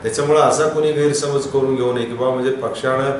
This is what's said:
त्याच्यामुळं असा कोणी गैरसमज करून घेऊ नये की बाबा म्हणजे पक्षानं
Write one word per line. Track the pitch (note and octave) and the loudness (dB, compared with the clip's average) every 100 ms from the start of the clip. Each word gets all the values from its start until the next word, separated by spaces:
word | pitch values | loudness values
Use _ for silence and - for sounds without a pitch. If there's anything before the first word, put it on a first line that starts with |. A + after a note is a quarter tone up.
त्याच्यामुळं | - - D3 D#3 | -4 -4 2 4
असा | C3+ C#3 D#3 | 4 2 0
कोणी | D#3 D3+ | 0 0
गैरसमज | D3 D3 C#3 C#3+ C#3 C3+ | 2 2 0 -2 -2 0
करून | C3+ C3 C3 | 0 0 0
घेऊ | B2 | 0
नये | A#2+ A2+ | 0 -4
की | |
बाबा | A#2+ B2+ | -2 -2
म्हणजे | B2+ B2+ | 0 -2
पक्षानं | C3 A#2 - C3 C3 C#3 C3+ | -2 -4 -4 -2 0 0 -2